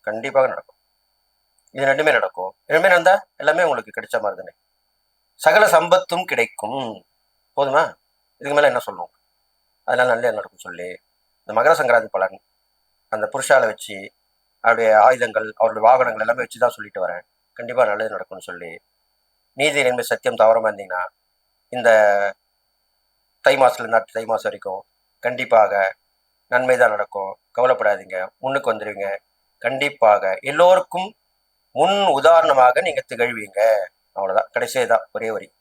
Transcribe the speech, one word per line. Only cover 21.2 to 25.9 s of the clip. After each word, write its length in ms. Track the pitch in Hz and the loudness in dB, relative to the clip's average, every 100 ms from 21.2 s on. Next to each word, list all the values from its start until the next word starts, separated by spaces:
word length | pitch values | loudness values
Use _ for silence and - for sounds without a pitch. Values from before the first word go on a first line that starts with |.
| _ _ _ _ _ | _ _ _ _ _
இந்த 200 | 123 120 110 104 101 101 - _ _ _ _ _ _ _ _ _ _ | 0 4 6 4 2 -2 -8 _ _ _ _ _ _ _ _ _ _
தை 160 | - 131 | 0 4
மாசத்துல 280 | 127 123 | 4 2
இருந்து 120 | 113 113 | -2 -2
அடுத்த 160 | 110 | -2
தை 120 | 113 | -10
மாசம் 180 | 113 113 | -6 -4
வரைக்கும் 420 | 110 101 98 95 - _ _ _ | -6 -10 -12 -14 -16 _ _ _
கண்டிப்பாக 760 | 120 123 123 117 101 101 95 | -8 -6 0 2 4 0 -2